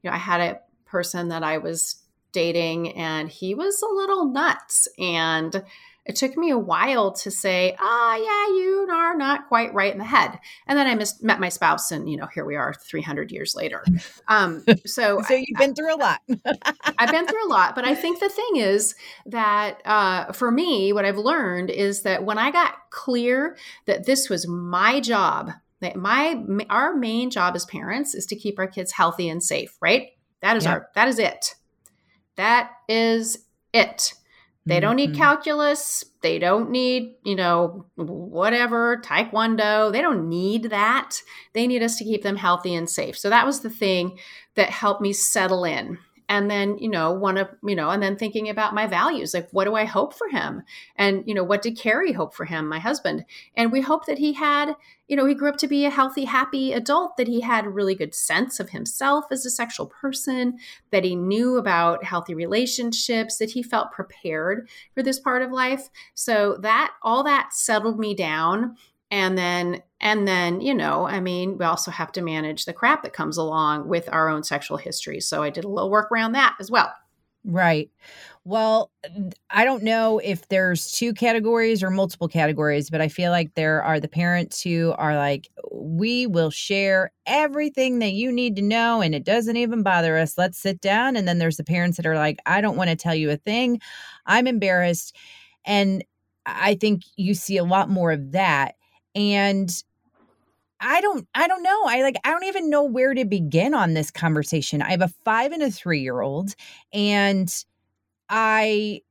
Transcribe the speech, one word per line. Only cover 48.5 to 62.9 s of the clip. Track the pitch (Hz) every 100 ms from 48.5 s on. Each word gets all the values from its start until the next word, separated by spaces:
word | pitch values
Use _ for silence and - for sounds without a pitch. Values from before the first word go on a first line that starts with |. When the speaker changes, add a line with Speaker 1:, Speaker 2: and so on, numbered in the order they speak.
| 214 214
Speaker 1:
my | 208 214
values, | 190 254 320 156
like, | 180 170
what | 190
do | 196
I | 220
hope | 214 196 285
for | - 440
him? | 254 151 - - - -
And, | - 202 196 226
you |
know, | 202
what | 180 202
did | 233 226
Carrie | 226 226 370
hope | 180 165 -
for |
him, | 156 165 156
my | 156
husband? | 202 294 185 156 - - - -
And | 233
we | 262
hope | 262 320 320
that | 285
he | 302
had, | 269 294 285 294 294 _ _ _
you | 277
know, | 269
he |
grew | 277 285
up | 285
to | 285
be | 285 285
a |
healthy, | 277 269 269 269
happy | 262 277 277 262
adult, | 240 233 294 359 -
that | 240
he | 240
had | 240 226
a | 208
really | 196 196 190
good | 156
sense | - - 160 254 -
of | 185
himself | - - - 269 294 294
as | 262
a | 262
sexual | - 233 - -
person, | - 277 262 - 254 247 247 - - _
that | 202
he | 185 180
knew | 180 208 247 254
about | 208 170 170 165
healthy | 190 180 170 165
relationships, | 170 208 247 - 233